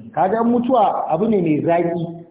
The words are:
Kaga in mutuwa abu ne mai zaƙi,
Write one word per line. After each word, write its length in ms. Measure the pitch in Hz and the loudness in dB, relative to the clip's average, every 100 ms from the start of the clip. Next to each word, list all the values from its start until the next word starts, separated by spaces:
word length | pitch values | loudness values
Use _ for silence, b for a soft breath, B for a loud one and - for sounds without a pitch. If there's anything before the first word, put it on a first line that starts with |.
| - | -10
Kaga 280 | - 185 226 | -2 0 2
in 60 | 233 | 2
mutuwa 540 | 240 - 262 190 - - | 0 2 2 2 0 -2
abu 180 | 160 220 | -2 0
ne 140 | 208 | 0
mai 200 | 165 147 147 | 2 0 2
zaƙi, 580 | 170 170 175 160 - - | 0 0 -4 -6 -10 -18